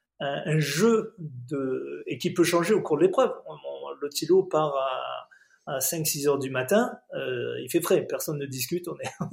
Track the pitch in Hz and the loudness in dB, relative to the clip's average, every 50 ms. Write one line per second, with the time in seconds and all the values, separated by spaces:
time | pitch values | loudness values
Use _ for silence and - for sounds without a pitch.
0 | _ _ _ _ 147 139 139 143 - - 151 156 151 139 143 156 202 233 226 214 | _ _ _ _ -6 -4 -4 -4 -2 0 2 2 2 0 2 4 4 6 6 4
1 | - - - - 165 147 127 120 - - 151 139 135 131 131 135 139 139 143 147 | 2 -2 -10 -12 -14 -12 -12 -12 -10 -6 -4 -2 -2 -2 -2 -4 -4 -8 -10 -10
2 | - 185 156 123 - 175 156 - 170 160 175 170 170 175 214 185 - - 156 143 | -8 -8 -8 -4 -4 -2 2 4 4 4 4 2 4 4 2 2 4 2 2 4
3 | 170 185 - - 262 220 - - - - 156 147 - 143 139 135 139 143 143 - | 4 4 6 4 4 2 2 -4 -10 -14 -16 -14 -12 -12 -10 -10 -10 -10 -10 -8
4 | 143 143 - - 160 156 180 190 185 180 - 156 156 151 139 135 135 135 131 131 | -8 -6 -4 -4 2 4 4 4 4 4 2 2 2 2 0 0 -2 -2 -2 -4
5 | 127 127 127 123 - - - _ _ _ _ _ _ - 147 135 127 - - 165 | -6 -6 -8 -10 -12 -14 -20 _ _ _ _ _ _ -8 -6 -4 -2 -2 -2 -2
6 | 151 156 - 151 139 147 143 139 131 135 131 127 123 - 196 214 247 254 - - | -2 -2 -2 0 2 2 2 2 0 -2 -2 -2 0 4 4 4 4 2 -2 -8
7 | _ _ - 147 135 131 127 120 120 120 120 123 131 123 - 165 160 - 196 160 | _ _ -8 -6 -4 -4 -4 -4 -4 -4 -4 -6 -8 -2 0 0 2 4 2 2
8 | 123 - 139 131 - - 156 147 139 139 131 131 123 - 170 180 175 170 151 - | 2 0 -4 -6 -4 -4 -4 -4 -6 -6 -4 -6 -4 -4 -4 -4 -4 -6 -10 -8
9 | - - - - 170 156 | -10 -10 -8 -8 -6 -4